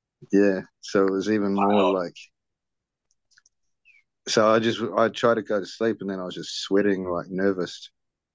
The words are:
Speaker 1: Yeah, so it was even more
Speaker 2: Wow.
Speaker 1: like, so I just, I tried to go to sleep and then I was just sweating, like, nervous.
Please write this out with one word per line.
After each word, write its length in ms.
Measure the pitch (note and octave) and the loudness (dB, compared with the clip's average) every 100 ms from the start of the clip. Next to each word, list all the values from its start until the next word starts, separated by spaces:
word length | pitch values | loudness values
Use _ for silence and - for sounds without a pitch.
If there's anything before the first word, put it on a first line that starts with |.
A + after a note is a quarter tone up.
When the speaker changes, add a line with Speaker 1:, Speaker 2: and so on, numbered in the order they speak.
| _ _ - | _ _ 0
Speaker 1:
Yeah, 300 | G2 G2+ F#2 - _ | 2 4 2 -6 _
so 260 | - G2+ F#2+ | -2 2 2
it 60 | |
was 180 | G2 G2 | 0 0
even 240 | G#2+ G2+ | 0 0
more 300 | G2 G2+ G#2 | 0 2 4
Speaker 2:
Wow. 80 | F#2+ | 2
Speaker 1:
like, 240 | F#2+ F2 - - _ _ _ _ _ _ _ _ _ _ _ _ _ _ _ _ _ _ _ - | 0 -4 -12 -20 _ _ _ _ _ _ _ _ _ _ _ _ _ _ _ _ _ _ _ -2
so 200 | A#2 G#2+ | 2 4
I 60 | A2+ | 4
just, 200 | A2+ G#2 A2 G#2 | 2 -2 -4 0
I 120 | A2+ | 0
tried 260 | - A#2+ | 2 0
to 80 | A2+ | 0
go 160 | G2+ G#2 | 0 -4
to 60 | F2+ | -4
sleep 320 | - A2+ G#2 | -4 -2 -2
and 100 | G2 | -6
then 100 | F#2+ | -6
I 40 | |
was 100 | F2+ | -8
just 280 | E2+ D#2 - | -10 -10 -10
sweating, 420 | - G2 G2+ F#2+ | 0 2 2 0
like, 220 | F#2 F2 F2+ | -2 -6 -6
nervous. 600 | F#2 G2 F#2 E2+ - - _ _ _ _ | -2 0 0 -6 -8 -20 _ _ _ _